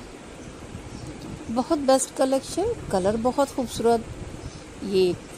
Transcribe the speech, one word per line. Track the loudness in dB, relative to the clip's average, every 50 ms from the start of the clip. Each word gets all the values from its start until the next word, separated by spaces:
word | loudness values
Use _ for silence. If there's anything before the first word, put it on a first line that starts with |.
| -6 -14 -14 -16 -16 -16 -16 -14 -14 -14 -14 -14 -14 -12 -12 -12 -12 -12 -14 -12 -12 -12 -12 -12 -12 -12 -12 -10 -6 -4
बहुत | 0 0 2 2 2 2
best | 6 6 6 6 6 2 0
collection, | 2 2 4 4 2 0 -2 -2 0 0 0 0 -2 -4 0
color | 0 2 2 4 2 2
बहुत | 2 0 2 2 2 2
खूबसूरत। | 2 -4 -4 -4 -2 2 4 4 4 4 2 -2 -10 -10 -10 -12 -12 -10 -12 -12 -12 -12 -14 -14 -14 -8 -4
ये | 2 4 6 6 6 4 0 -4 -12 -10